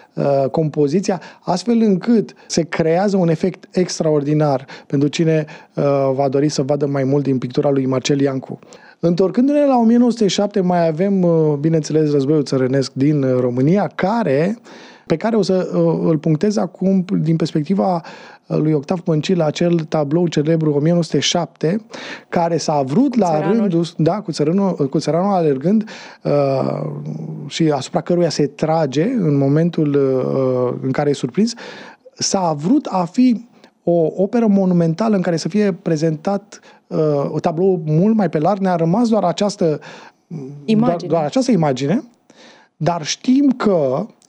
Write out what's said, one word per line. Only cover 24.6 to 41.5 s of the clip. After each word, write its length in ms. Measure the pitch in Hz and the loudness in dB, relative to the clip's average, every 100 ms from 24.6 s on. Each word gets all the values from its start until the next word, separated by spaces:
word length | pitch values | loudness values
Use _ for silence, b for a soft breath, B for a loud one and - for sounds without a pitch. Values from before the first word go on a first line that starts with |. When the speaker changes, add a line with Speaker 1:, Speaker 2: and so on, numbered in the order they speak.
| 196 - 135 | 0 0 -2
Speaker 1:
cu 100 | 160 | -2
țăranul 340 | 147 160 202 | 0 0 0
alergând, 560 | 190 156 131 160 220 214 B B B | 0 0 0 0 0 -2 B B B
uh, 680 | 160 143 139 135 - - - 147 147 156 - - 143 | -2 0 0 0 -2 -4 -6 -8 -10 -10 -10 -12 -8
și 240 | - 156 | -2 0
asupra 300 | 139 - 170 | 0 -4 -4
căruia 280 | - 175 165 | 0 0 0
se 180 | - 143 | 0 -2
trage 560 | - 156 165 143 135 | -2 0 0 0 0
în 340 | 196 254 160 143 | 0 0 0 2
momentul, 560 | 139 147 170 165 147 143 | 2 2 2 0 0 2
uh, 840 | 135 131 139 139 131 127 123 135 | 2 2 0 0 0 0 -2 -2
în 100 | 131 | -4
care 180 | 135 147 | -2 0
e 40 | |
surprins, 400 | 135 131 - 226 - B B B B - | -2 -2 0 -2 -4 B B B B -20
s-a 400 | - - 196 175 147 | -8 -2 0 0 -2
vrut 280 | 165 285 - | 0 0 0
a 160 | 190 170 | -2 -2
fi 440 | - 254 214 - b b _ | 2 2 2 -4 b b _
o 240 | - 170 156 - | 0 2 2 0
operă 320 | 202 240 226 | 0 2 2
monumentală 680 | 196 185 175 165 160 226 196 | 2 4 2 2 0 0 0
în 60 | |
care 140 | 180 165 | 0 -2
să 100 | 170 | 0
fie 220 | 208 202 180 | 2 0 -2
prezentat, 760 | 170 160 165 151 196 202 - - B B - | -2 0 0 -2 -4 -4 -6 -20 B B -8
uh, 100 | 170 156 143 143 | -2 0 0 -2
un 80 | 151 | -2
tablou 420 | 175 156 190 180 156 | -2 0 0 0 0
mult 300 | 156 208 220 | 2 2 2
mai 140 | 175 | 0
pe 100 | 156 | 0
larg. 200 | 165 202 | 0 0
Ne-a 140 | 190 175 | 0 0
rămas 340 | 165 202 233 | 0 2 2
doar 140 | 214 | 2
această, 560 | 185 165 202 - 170 147 B B B _ - 160 135 143 208 | 0 0 -2 0 -2 -2 B B B _ -16 -14 -14 -8 0
Speaker 2:
Imagine. 320 | 214 240 175 | 2 2 -2
Speaker 1:
doar, 120 | 165 | -2
doar 120 | 165 | -2
această 280 | 147 262 254 | 0 0 0